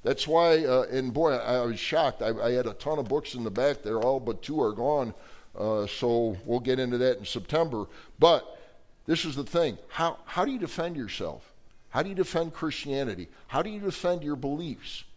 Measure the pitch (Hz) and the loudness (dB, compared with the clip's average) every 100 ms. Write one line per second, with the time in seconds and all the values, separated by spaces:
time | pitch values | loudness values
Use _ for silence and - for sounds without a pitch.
0 | 113 139 147 160 170 160 147 127 117 127 | 0 0 4 6 8 6 6 4 4 0
1 | 131 120 160 127 113 123 120 104 - 156 | 0 2 2 2 2 2 0 -2 0 2
2 | 143 - 110 110 117 123 117 101 147 151 | 2 0 -2 0 2 2 0 -4 -4 -2
3 | 117 143 - 127 110 98 139 143 104 113 | 0 -2 -2 -6 -4 2 2 0 -2 0
4 | 123 135 117 - - 151 117 107 127 147 | 2 2 -2 -6 -4 0 0 2 0 2
5 | 120 - - - - - 107 107 104 - | 0 -6 -16 -20 -16 -4 0 0 -2 0
6 | 123 117 117 95 104 120 120 127 123 123 | 2 2 2 -2 -2 0 2 0 0 2
7 | 127 123 101 117 92 151 165 117 98 - | 2 2 -4 -8 -2 0 0 -2 -6 -12
8 | - - 165 147 - - - - - - | -20 6 6 6 0 -18 -20 -20 -20 -16
9 | - 165 160 135 123 170 156 101 - - | -4 -2 -2 -6 -2 0 0 -2 -12 -2
10 | 165 - - 180 220 254 175 - 170 160 | -2 -2 -6 -2 -2 -2 -6 -4 -4 -4
11 | 104 - 87 71 - - - - - 123 | -8 -6 -6 -8 -16 -20 -20 -20 -4 -2
12 | 180 190 185 165 165 - 160 - 143 139 | -2 0 0 0 -2 -4 -6 -4 -4 -2
13 | 127 95 85 - - 135 190 208 202 - | -2 -4 -10 -16 -4 -2 -2 -4 -6 -2
14 | 180 175 147 143 135 147 170 117 - - | -2 -2 -2 -4 -4 -4 -6 -8 -10 -12
15 | - | -14